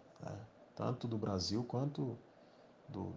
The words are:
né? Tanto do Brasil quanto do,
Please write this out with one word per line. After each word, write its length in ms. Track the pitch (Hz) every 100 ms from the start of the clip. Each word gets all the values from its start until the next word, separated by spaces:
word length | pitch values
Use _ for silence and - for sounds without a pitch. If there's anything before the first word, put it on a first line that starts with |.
| - -
né? 180 | - 104 110 - - -
Tanto 320 | 110 127 120
do 100 | 110
Brasil 460 | 104 92 85 107
quanto 520 | 120 123 147 147 131 120 - - - - - - -
do, 220 | 92 92